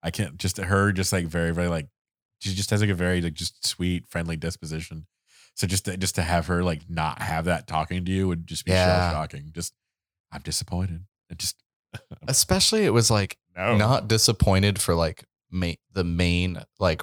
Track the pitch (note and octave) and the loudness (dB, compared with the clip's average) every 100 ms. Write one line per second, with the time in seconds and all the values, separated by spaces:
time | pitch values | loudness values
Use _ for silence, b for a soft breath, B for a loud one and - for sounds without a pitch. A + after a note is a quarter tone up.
0 | E2+ E2+ G2 D#2 G2 F#2 F2+ G2 G2+ F#2 | -6 -4 -6 -4 -6 -6 0 2 2 2
1 | F#2 G2 E2+ E2+ E2+ E2+ F2 E2 C#2+ _ | 0 -2 -2 -2 -2 -2 -2 -2 -6 _
2 | _ _ _ _ G2+ F#2+ G2+ G#2+ G#2 F2+ | _ _ _ _ -6 -4 -2 0 0 0
3 | F2+ F2+ E2 D#2 E2+ _ - - F2+ F2 | 0 0 -2 -4 -10 _ -8 -2 -2 -2
4 | - F2 E2 D#2+ E2 - D#2 D#2 E2 D#2+ | -4 -8 -6 -4 -6 -8 -10 -10 -10 -14
5 | D#2 _ _ b b - F#2 F#2+ - F#2 | -16 _ _ b b -6 -2 -2 -2 -4
6 | F#2 - E2 F2 D#2+ F2 F2+ D#2+ - E2 | -4 -2 0 0 2 0 0 -2 -6 -4
7 | D#2 - F#2+ D#2+ E2 E2+ - D#2 D#2 F2+ | -4 -4 -4 -2 0 -2 -2 -4 -4 -4
8 | F2 F#2+ F#2+ E2+ E2 E2 - F#2 F2+ F2+ | -2 0 0 -2 -6 -10 2 4 4 4
9 | F2+ D2+ D#2 C#2+ D2 E2 E2 _ _ _ | 2 0 -4 -10 -14 -10 -12 _ _ _
10 | _ _ _ D2 - - - F2+ F#2 E2 | _ _ _ -14 -6 -6 -4 -4 -4 -6
11 | F#2+ _ _ E2 - - _ _ _ - | -12 _ _ -8 -8 -8 _ _ _ -18
12 | _ - - C#3 - F#3 - A3 G3 A2+ | _ -14 -2 0 4 4 4 4 4 4
13 | A2+ G#2+ F#2+ - _ - G2 A2 G#2+ B2+ | 4 4 2 -4 _ -4 0 4 4 2
14 | G#2+ A2 - A2 - F#2+ G2+ G2+ - E2+ | 2 2 4 4 4 6 4 2 0 2
15 | E2 - - _ _ F2+ F2 E2 _ G2 | 2 -2 -18 _ _ -4 -2 -4 _ -4
16 | F2 E2+ F2 F2 F2+ F2+ - _ F#2 D#2 | -2 2 2 2 0 -4 -12 _ 0 0